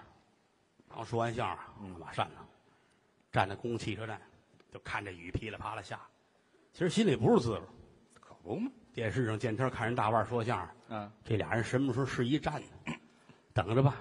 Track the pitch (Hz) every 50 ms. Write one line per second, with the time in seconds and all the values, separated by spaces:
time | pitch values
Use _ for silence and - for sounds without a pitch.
0 | - - - - _ _ _ _ _ _ _ _ _ _ _ _ _ - - -
1 | 113 107 120 113 113 117 113 123 117 95 87 - - - - - 104 95 92 85
2 | 82 - - - 104 - - - - - - _ _ _ _ _ _ _ _ _
3 | _ _ _ _ _ _ - 123 101 92 101 95 - 120 120 110 - - 101 92
4 | 113 110 107 95 - - - - _ _ _ - - _ - 98 - - - 113
5 | 101 98 92 85 87 90 92 - - 110 101 90 - 107 107 110 98 - 117 -
6 | - - _ _ _ _ _ _ _ _ _ _ _ _ - - 165 180 - 196
7 | 226 202 135 107 110 156 240 202 127 117 107 87 82 - - - - - - -
8 | _ _ - - - - - - - 85 110 165 226 269 262 - - - - -
9 | 117 107 90 131 127 107 110 104 - 120 110 104 131 131 - - 113 110 120 123
10 | 110 107 113 113 107 107 123 120 113 107 120 95 87 85 - - - - 113 107
11 | 104 104 - - - - 117 104 95 - - 113 113 - - 127 139 139 117 120
12 | 139 123 - - 127 120 139 151 - 160 151 143 - - - - - - - -
13 | - - _ _ _ - - - _ _ - - - 95 113 123 135 139 131 -